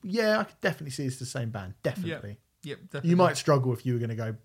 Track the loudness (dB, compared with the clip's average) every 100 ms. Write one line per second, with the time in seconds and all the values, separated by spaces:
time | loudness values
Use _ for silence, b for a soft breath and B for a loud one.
0 | -6 0 2 2 0 -2 -4 -2 -8 -6
1 | -4 -4 -8 -6 -6 -6 -10 -6 -4 -4
2 | -6 -6 -10 -14 _ _ -12 -12 -10 -2
3 | 4 6 6 4 4 4 4 0 0 -2
4 | -2 -4 -4 -6